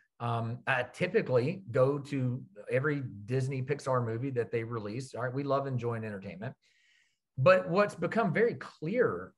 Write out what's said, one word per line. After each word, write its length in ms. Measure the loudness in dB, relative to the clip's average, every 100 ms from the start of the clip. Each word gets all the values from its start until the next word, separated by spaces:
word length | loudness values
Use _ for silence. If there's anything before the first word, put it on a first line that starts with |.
| _ -8
Um, 380 | -2 -2 -2 -4 0
I 160 | 0 0
typically 680 | -2 0 2 4 4 2 -2 -2
go 260 | 2 4 2
to 420 | -2 -2 0 -2 -8 -14 -2
every 320 | 0 2 0 -4 -8 -2
Disney 360 | 0 0 -2
Pixar 420 | -2 -2 0 0
movie 260 | 0 -2 -2
that 220 | -2 -2
they 100 | -2
release. 520 | -2 -6 -6 -6 -8
All 80 | -6
right. 120 | -4
We 80 | -2
love 240 | 0 0 0
enjoying 380 | -2 -2 -4
entertainment. 500 | -6 -8 -10 -10 -10 -12 _ _ _ _ _ _ _ 2
But 320 | 6 6 4
what's 260 | 2 2
become 380 | 0 -2 2 2
very 220 | 4 2
clear 800 | 0 -10 -8 -2 2 2 0 -6